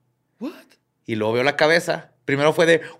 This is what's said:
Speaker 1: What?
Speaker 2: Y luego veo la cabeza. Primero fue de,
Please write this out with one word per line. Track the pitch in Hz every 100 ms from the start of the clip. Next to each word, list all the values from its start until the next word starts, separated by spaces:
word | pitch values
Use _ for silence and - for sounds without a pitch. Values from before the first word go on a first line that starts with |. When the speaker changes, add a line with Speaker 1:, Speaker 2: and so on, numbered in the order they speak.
| _ _ _ -
Speaker 1:
What? | 254 - - _ _ _ -
Speaker 2:
Y | 110
luego | 107
veo | 117
la | 131 143
cabeza. | 156 170 170 160 - _ -
Primero | 139 147
fue | 156 165
de, | 165 -